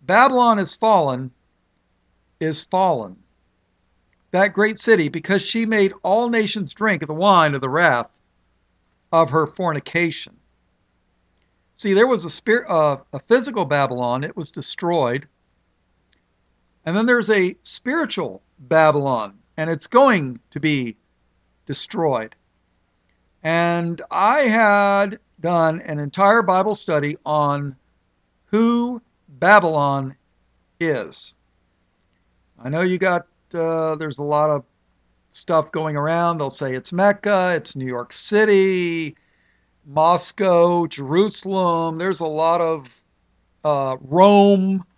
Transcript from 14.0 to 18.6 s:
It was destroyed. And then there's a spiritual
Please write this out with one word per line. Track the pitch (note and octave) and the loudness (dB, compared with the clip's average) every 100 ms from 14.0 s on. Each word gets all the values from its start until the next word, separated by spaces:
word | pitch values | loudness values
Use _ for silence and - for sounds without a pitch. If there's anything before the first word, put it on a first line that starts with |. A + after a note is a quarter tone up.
| B2 B2+ | -2 -2
It | D3 - | -4 -8
was | D#3 | -12
destroyed. | - - - E3+ E3+ B2+ C3 - _ _ _ _ _ _ _ _ _ _ _ _ _ _ _ D#3+ | -10 -10 -6 -2 0 0 -2 -8 _ _ _ _ _ _ _ _ _ _ _ _ _ _ _ -4
And | F#3+ | -2
then | A#3 | 2
there's | A#3+ G3+ | 2 2
a | G#3+ F#3 - | 0 0 -4
spiritual | - - B3 D#4+ D4 - C#3 F#2+ _ _ | -8 -6 -4 -4 -4 -6 -8 -10 _ _